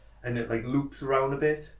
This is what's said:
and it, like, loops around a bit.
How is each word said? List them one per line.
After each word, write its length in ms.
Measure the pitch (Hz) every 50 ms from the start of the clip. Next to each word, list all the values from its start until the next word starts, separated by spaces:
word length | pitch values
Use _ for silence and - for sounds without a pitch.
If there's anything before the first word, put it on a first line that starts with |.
| - - - - -
and 140 | 120 120 120
it, 100 | 113 113
like, 140 | 117 113 113
loops 380 | 123 135 139 143 139 - - 143
around 320 | 135 135 131 135 135 139
a 20 |
bit. 340 | 139 151 151 151 151 - - -